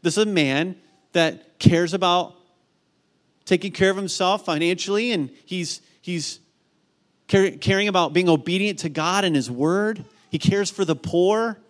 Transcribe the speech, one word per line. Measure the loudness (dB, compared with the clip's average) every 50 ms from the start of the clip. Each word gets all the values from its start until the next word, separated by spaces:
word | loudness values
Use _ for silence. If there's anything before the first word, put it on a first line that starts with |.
This | -2 -2 0 0
is | 0
a |
man | 2 2 0 2 2 0 0 -2 -4 -6 -12 _ _ _ _ _ _
that | _ 0 0 0 0 -6 -20 _ _ _
cares | 4 6 6 6 2 0 -2
about | 0 2 2 2 2 0 -2 -10 _ _ _ _ _ _ _ _ _ _ _ _ _ _ _ _ _ _ _ _ _ _
taking | 0 0 0 0 -6 -2
care | 0 0 0
of | 0 0
himself | -4 -6 -4 -2 0 0 0 0 -2
financially, | -4 -2 0 0 0 -2 -2 -4 -2 -2 -2 0 -2
and | -2 -2 -4 -6 -8 -18 _
he's, | -8 -6 -6 -6 -6 -8 -12 _ _ _ _
he's | _ -6 -6 -6 -6 -8 -12 -14 _ _ _ _ _ _ _ _ _ _ _ _ _ _ _ _ _ 0
car-, | 2 2 2 2
caring | -2 -4 -2 0 0 2 0 2
about | 2 2 0 2 0
being | 0 4 4
obedient | 2 2 2 -2 -2 0 0 -2 -4 -4
to | -8 -8
God | -6 -4 -2 -2 0 0 0
and | 2 0
his | 0 -2 -2
word. | -4 -2 0 0 0 0 -2 -2 -4 -8 -12 -20 _ _ _ _
He | -8 0
cares | 2 2 2 2 -2 -2
for | -2 -4 -2
the | -2 -2
poor. | -4 -4 -2 0 2 2 4 2 2 0 -2 -4 -8 _ _